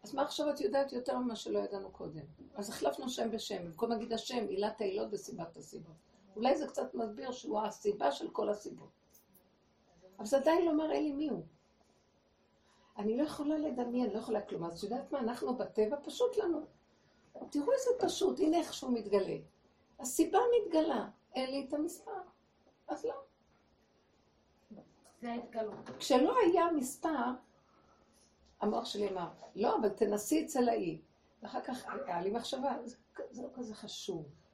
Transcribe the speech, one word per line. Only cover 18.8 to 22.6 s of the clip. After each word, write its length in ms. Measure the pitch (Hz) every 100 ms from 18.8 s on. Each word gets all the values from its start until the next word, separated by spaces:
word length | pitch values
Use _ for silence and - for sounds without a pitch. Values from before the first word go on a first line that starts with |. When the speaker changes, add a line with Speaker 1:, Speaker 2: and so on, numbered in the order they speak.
| 262
Speaker 1:
מתגלה. 420 | 233 202 202 180 - - _ _ _ _ -
הסיבה 400 | 247 - 330 381 480 480
מתגלה, 520 | 403 320 311 247 202 - _
אין 160 | 254 262
לי 160 | 277 262
את 60 |
המספר. 360 | 294 330 - - 392 370 _ _ _